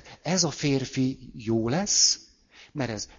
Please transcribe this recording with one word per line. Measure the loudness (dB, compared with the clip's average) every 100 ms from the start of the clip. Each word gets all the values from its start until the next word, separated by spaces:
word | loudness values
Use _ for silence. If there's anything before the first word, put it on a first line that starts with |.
| -12 -10
ez | -2 0
a | 0
férfi | 0 0 2 0 0 0 -2 -14 -10
jó | 0 0 2
lesz, | 0 0 2 2 0 -8 _ _ -20 -12
mert | -6 -4
ez | -4 -10